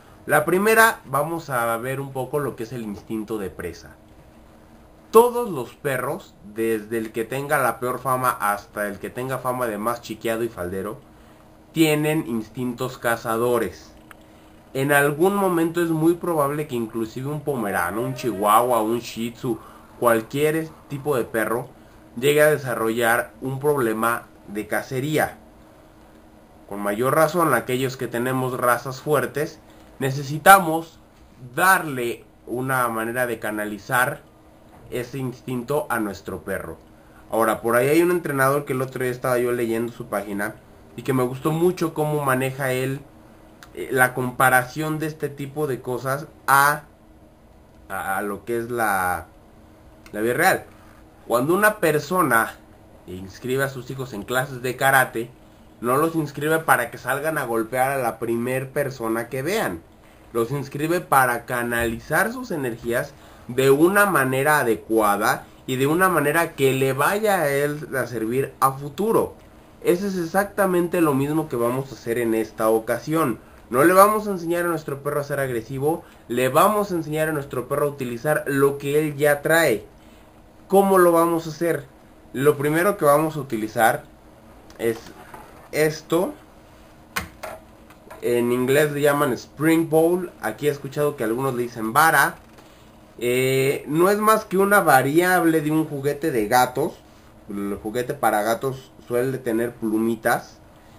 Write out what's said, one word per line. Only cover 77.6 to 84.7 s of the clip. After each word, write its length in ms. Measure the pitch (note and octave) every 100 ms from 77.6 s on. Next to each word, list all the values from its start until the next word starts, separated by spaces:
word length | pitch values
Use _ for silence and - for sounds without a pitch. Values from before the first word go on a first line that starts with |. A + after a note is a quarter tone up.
| A#2
perro 180 | C#3+ D3
a 40 |
utilizar 560 | C#3 B2 A#2 D3+ D3+ -
lo 320 | C#3 C#3 C#3+
que 200 | C#3+ D3
él 160 | D#3 C#3
ya 280 | D3 C#3+
trae. 420 | D#3 D#3+ D#3 G#2+ - - - - - - - - -
¿Cómo 300 | F#3+ G3 F#3+
lo 140 | F3
vamos 340 | E3+ E3+ E3 D#3+
a 60 |
hacer? 340 | D3+ E3+ D#3 - - - - -
Lo 240 | A#2+ C#3+ C3+
primero 400 | C#3+ D#3+ G3 G3
que 80 | D3
vamos 320 | D3 D#3+ D3+
a 40 |
utilizar 640 | B2+ A2 G#2+ A#2+ A2+ - - - - - - - -